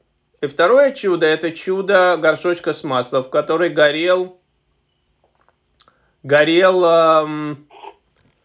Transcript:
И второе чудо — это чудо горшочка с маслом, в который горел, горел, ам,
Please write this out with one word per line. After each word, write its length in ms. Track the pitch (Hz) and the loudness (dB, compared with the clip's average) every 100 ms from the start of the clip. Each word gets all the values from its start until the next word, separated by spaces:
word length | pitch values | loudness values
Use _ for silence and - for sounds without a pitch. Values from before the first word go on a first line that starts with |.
| _ _ _ _ | _ _ _ _
И 60 | 139 | -8
второе 440 | - 175 262 277 | -2 2 4 2
чудо — 340 | - 196 170 160 | 0 -4 0 0
это 240 | 156 165 | 0 -4
чудо 680 | 165 190 190 190 196 180 165 | -8 -6 -6 0 2 2 0
горшочка 560 | 160 - 180 175 165 | 0 -2 -4 -4 -6
с 100 | 143 | -8
маслом, 420 | 156 127 120 135 131 | -4 -6 -4 -4 -4
в 40 | |
который 400 | 151 147 165 170 | -4 -2 -2 -2
горел, 680 | 151 147 151 175 185 185 - _ _ _ _ _ _ _ _ _ _ _ _ _ _ _ _ _ _ | 0 0 0 -2 -2 -4 -12 _ _ _ _ _ _ _ _ _ _ _ _ _ _ _ _ _ _
горел, 600 | 135 143 151 170 185 185 170 | 0 2 2 4 2 4 2
ам, 840 | 165 160 160 151 151 151 143 _ - - - _ _ _ _ | 4 4 2 0 -6 -10 -12 _ -20 -20 -20 _ _ _ _